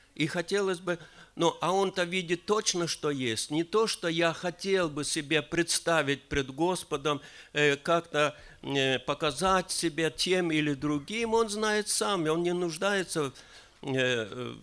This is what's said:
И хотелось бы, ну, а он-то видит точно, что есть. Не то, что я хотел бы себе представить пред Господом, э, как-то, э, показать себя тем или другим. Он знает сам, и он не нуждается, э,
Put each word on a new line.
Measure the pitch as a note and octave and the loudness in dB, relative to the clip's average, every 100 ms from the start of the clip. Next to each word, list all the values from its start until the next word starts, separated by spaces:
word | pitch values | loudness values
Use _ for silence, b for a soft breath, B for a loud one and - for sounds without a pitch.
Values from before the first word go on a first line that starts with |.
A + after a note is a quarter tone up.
| b - | b -2
И | D3 | -2
хотелось | F3+ E3+ G3+ F#3+ F3+ | -2 -2 0 0 -2
бы, | F3+ E3 B B B - | -2 -6 B B B 0
ну, | E3+ - | 0 2
а | D#3 | 0
он-то | F#3+ G3 F#3 | 2 2 0
видит | F3 F#3 E3+ E3+ - | -2 -2 -2 -2 0
точно, | G#3+ G#3+ F3+ E3 | 0 0 0 -2
что | - D#3 | -2 -2
есть. | C#3 B2+ A2 - | -2 -2 -2 -2
Не | D3+ | -2
то, | E3 G#3+ A3 | 0 2 0
что | - F3 | 0 -2
я | E3 E3+ | 0 0
хотел | D#3+ F3+ E3+ G3 F#3+ E3+ | 0 -6 -6 0 0 0
бы | C#3+ C#3 | -2 -4
себе | - C#3+ D#3 | -4 0 -2
представить | D3 E3+ E3+ - - E3 C#3 C#3 | 0 -2 0 0 2 2 2 -2
пред | - C#3+ C3 | -2 -4 -2
Господом, | C3 E3+ F3+ - D3+ D3 C#3+ B B B | 0 0 0 -4 -4 -2 -2 B B B
э, | - D3 C#3+ | 2 2 2
как-то, | - E3+ E3+ D3 D3 - B B | 2 0 2 2 2 0 B B
э, | - C#3 C3+ B2+ | -4 2 2 2
показать | - C#3+ D#3 C#3 F#3+ F#3+ F3+ | 0 -2 -2 0 2 2 0
себя | - E3+ D3 D#3+ | -2 -2 0 -2
тем | D3+ - F#3 F3 | 0 0 2 2
или | D#3 D3+ | 2 2
другим. | C#3 D3 D3 C#3+ G#3+ A#3 | 0 0 -2 -4 -4 0
Он | A3+ A3+ | 2 2
знает | G#3 G#3+ G#3+ G#3 | 0 0 0 0
сам, | - G#3+ G3 D#3 | 0 0 0 2
и | |
он | E3 | 2
не | F3 | 2
нуждается, | F3+ F3 D#3+ G3 G3+ F3 E3 C3+ - B B B B | 0 -2 -2 0 0 0 -2 -4 -6 B B B B
э, | C#3+ C3 B2+ A#2+ G#2+ A#2 A#2+ A#2 | -4 0 2 2 -2 -6 -10 -10